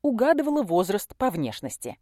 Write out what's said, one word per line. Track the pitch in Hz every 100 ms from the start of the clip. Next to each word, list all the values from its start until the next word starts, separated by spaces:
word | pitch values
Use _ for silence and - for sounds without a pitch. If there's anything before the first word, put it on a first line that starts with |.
угадывала | 294 226 269 311 294 294
возраст | 202 170 185 202 -
по | - 262
внешности. | 165 131 - - - 123 -